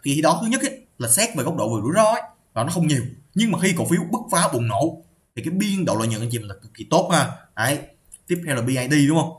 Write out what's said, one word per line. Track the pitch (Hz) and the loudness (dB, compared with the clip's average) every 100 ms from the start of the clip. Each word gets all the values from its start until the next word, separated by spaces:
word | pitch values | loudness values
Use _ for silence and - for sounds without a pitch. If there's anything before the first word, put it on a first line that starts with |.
Thì | 147 | 0
khi | 143 | 2
đó | 156 175 | 2 2
thứ | 226 | 0
nhất | 262 | -2
ấy, | 269 - _ _ | -2 -8 _ _
là | 120 | -2
xét | 190 226 226 | 0 0 0
về | |
góc | 131 165 | -4 -2
độ | 107 113 | -2 -2
về | |
rủi | 110 | 0
ro | 190 | 2
ấy, | 214 233 - _ _ | 4 2 -4 _ _
là | - | -6
nó | 135 | -4
không | 175 160 | 0 0
nhiều. | 139 120 - _ | 0 -2 -12 _
Nhưng | 180 226 | -2 0
mà | 175 | 2
khi | 185 151 | 0 0
cổ | 117 | 0
phiếu | 170 - | 0 0
bứt | 220 - | -6 -2
phá | 175 202 | 0 0
bùng | 135 117 | 0 -2
nổ | 98 104 - _ _ _ - | 0 -2 -2 _ _ _ -10
thì | |
cái | 156 | -6
biên | 185 208 196 | -2 0 0
độ | 151 110 | 0 0
lợi | 117 | 0
nhuận | 110 | -2
anh | 120 | -4
chị | 117 | -6
mình | 104 | -8
là | 95 | -16
cực | - | -18
kỳ | - 104 | -18 0
tốt | - - | 0 2
ha. | 165 - - - - | 0 0 -4 -16 -4
Đấy. | 117 143 - _ _ - - | -2 -2 -6 _ _ -20 -6
Tiếp | 175 165 | -4 -2
theo | 127 | -2
là | |
B | 117 | 0
I | 131 | -2
D | 123 151 143 | 2 4 6
đúng | 160 | 4
không? | 165 | 0